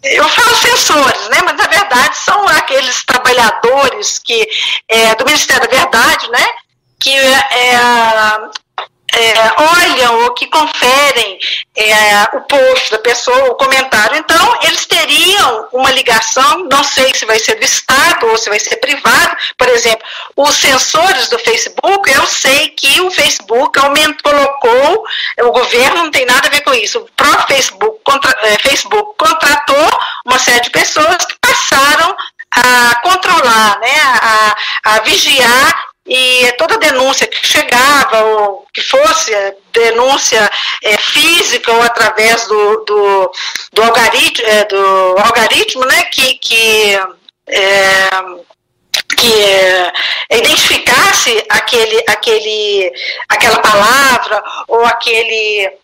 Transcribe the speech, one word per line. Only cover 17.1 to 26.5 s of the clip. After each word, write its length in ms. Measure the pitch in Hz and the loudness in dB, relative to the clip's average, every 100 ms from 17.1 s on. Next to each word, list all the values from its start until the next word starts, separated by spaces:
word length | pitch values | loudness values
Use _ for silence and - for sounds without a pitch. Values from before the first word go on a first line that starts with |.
se 100 | - | 0
vai 140 | 226 220 | -2 -2
ser 160 | 220 | 0
do 100 | 226 | -2
Estado 640 | - - - 262 330 349 453 | -2 -4 0 2 2 0 0
ou 100 | 440 | 0
se 120 | - | -2
vai 100 | - | -4
ser 180 | - - | -4 -4
privado. 600 | 508 277 - 294 339 - - - | -4 -2 0 2 2 -2 -8 -2
Por 120 | 247 | 2
exemplo, 360 | 240 233 220 - - - - | 2 0 -2 -6 -16 -10 -2
os 200 | 285 - | 0 2
censores 720 | - 262 - - 359 254 226 | 0 0 0 0 0 0 -2
do 100 | - | -2
Facebook, 720 | - - - - 339 392 392 | -2 -2 -4 -4 0 0 2
eu 160 | 277 349 | 0 0
sei 440 | - - 277 302 | -2 0 0 -2
que 300 | - - - | -2 0 0
o 80 | 370 | 0
Facebook 680 | 370 294 - - 226 294 - | 0 -2 -2 -2 0 2 2
aumentou, 540 | 285 285 302 294 294 | 0 2 0 -2 0
colocou, 720 | 285 277 277 480 494 285 415 - - - - | 2 0 0 2 4 2 0 -4 -10 -8 0
o 100 | 240 | 0
governo 520 | 247 247 240 269 330 | 2 0 0 2 0
não 60 | 330 | -2
tem 160 | 294 247 | -2 0
nada 220 | 254 | 0
a 20 | 302 | 0